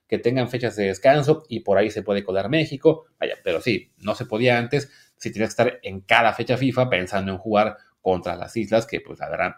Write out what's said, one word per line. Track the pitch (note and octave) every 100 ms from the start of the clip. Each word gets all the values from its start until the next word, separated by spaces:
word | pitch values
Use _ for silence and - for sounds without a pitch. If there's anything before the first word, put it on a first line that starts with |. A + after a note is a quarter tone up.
| _
que | G#2+
tengan | A#2+ C3 A#2+
fechas | A#2+ A#2
de | G2+ G2
descanso | F#2 C3 D3 C#3 D#3 -
y | A2+
por | - F#2+
ahí | G#2+
se | G#2+
puede | G#2 G2+
colar | G2+ F#2+ G2+
México, | D#3+ D3+ C3+ D#3+ D#3 - _
vaya, | - -
pero | F#2+ E2
sí, | B2+ G2 - _
no | G#2 G#2+
se | -
podía | G#2+ B2 A#2+
antes, | A#2 C#3+ B2+ _ _ _
si | -
tenías | G2 G#2+
que | -
estar | - -
en | G2 F#2+
cada | - A#2 A2+
fecha | A2+ A#2 B2
fifa | C3 B2+ B2
pensando | F2+ F#2 G2+ F#2+
en | F#2+
jugar | A2 G#2 G#2+ - _ _
contra | F#2+ F#2 F2
las | F2 - A#2
islas, | G2+ A2 A2+
que | D#2
pues | - C#2
la | C#2+
verdad | E2+ -